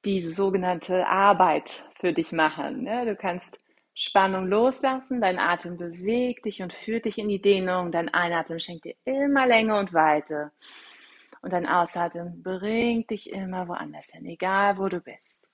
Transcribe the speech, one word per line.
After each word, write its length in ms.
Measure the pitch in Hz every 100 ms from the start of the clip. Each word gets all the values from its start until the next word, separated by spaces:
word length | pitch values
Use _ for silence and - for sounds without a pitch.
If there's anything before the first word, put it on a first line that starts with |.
diese 280 | 202 196 170
sogenannte 720 | 170 196 190 180 175 - 185 -
Arbeit 840 | 190 196 185 180 147 - - - _
für 140 | 180
dich 200 | 170 160
machen, 500 | 165 156 156 143 -
ne? 240 | - 233 240
Du 100 | 202
kannst 420 | 190 180 - - _ _ _
Spannung 540 | - - 196 190 190 185
loslassen, 720 | 202 247 262 269 262 262 247
dein 180 | 196 180
Atem 380 | 156 175 175 175
bewegt 720 | 175 170 190 240 247 240 214
dich 160 | -
und 100 | 180
führt 320 | - - 226
dich 140 | 226 202
in 100 | 208
die 120 | 196
Dehnung, 520 | 202 196 185 185 175
dein 160 | 165 170
Einatmen 500 | - 175 170 160 165
schenkt 260 | - 170
dir 120 | - -
immer 420 | - 269 285 277 254
Länge 320 | 226 220 214
und 140 | 190
Weite 560 | 165 156 151 - 151 151 _ - - - - - - _ -
und 100 | 180
dein 140 | 180 175
Ausatmen 760 | 175 170 175 170 170 175 170
bringt 680 | 175 185 208 226 240 233 226
dich 200 | 208 -
immer 380 | 196 190 185 175
woanders 420 | 175 - 151 -
hin, 160 | - -
egal 520 | 165 185 196 202 190
wo 100 | 190
du 120 | 180
bist. 460 | 135 - _ - _